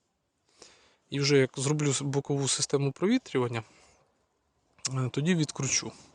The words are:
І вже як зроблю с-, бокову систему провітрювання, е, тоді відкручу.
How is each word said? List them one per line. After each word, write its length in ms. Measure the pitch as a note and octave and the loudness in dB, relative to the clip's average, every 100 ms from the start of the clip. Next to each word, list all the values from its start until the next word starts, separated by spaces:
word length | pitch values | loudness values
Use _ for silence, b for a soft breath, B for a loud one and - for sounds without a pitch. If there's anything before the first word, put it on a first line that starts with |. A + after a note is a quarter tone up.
| _ _ _ _ _ b b b b b _ | _ _ _ _ _ b b b b b _
І 100 | C#3 | -2
вже 180 | C#3 C#3 | 4 4
як 120 | C3 - | 4 0
зроблю 340 | C3+ D3+ D3 | -2 0 0
с-, 140 | C3 | 0
бокову 440 | C#3 C#3 - C#3+ C3+ | -2 -2 -2 -2 0
систему 440 | - - C#3 C#3 | 0 0 0 0
провітрювання, 680 | - F#3+ B3+ - C3+ A#2+ A#2 - b b b b _ _ _ _ _ _ _ - | 0 0 0 0 -2 0 -2 -8 b b b b _ _ _ _ _ _ _ -6
е, 160 | C3 B2+ | -4 -2
тоді 220 | - D3+ | -2 0
відкручу. 580 | F3 D3 - C3+ - A2+ - b | 2 0 -2 -4 -2 -4 -12 b